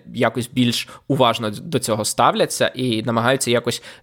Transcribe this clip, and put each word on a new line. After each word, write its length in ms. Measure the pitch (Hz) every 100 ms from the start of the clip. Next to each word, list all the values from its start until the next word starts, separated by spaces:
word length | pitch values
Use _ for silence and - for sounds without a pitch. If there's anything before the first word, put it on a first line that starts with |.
| -
якось 360 | 117 117 123 110
більш 360 | 127 120 117 - - -
уважно 420 | 131 120 113 110
до 280 | 104 170 131
цього 260 | - 110
ставляться 640 | 107 - 123 113 113 - 117
і 340 | 127 127 110
намагаються 480 | 113 113 120 135 120
якось 320 | 120 120 - - -